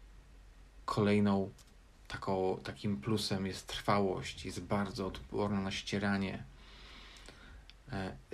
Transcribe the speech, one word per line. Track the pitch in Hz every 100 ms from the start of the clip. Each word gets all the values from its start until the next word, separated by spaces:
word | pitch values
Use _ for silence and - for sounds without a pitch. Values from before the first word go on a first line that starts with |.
| - - - - - - - -
Kolejną | - - 101 104 101 98 98 - - - - - -
taką, | - - 95 92 92
takim | - - 104 101
plusem | 113 107 - 95 95
jest | 92 -
trwałość. | - - 104 98 90 - -
Jest | 95 90
bardzo | 90 104 101 101 95
odporna | - - 104 104 101
na | 95
ścieranie. | - - 101 101 98 95 98 - - - - - - - - - - - - - - -
E, | 98 92 - -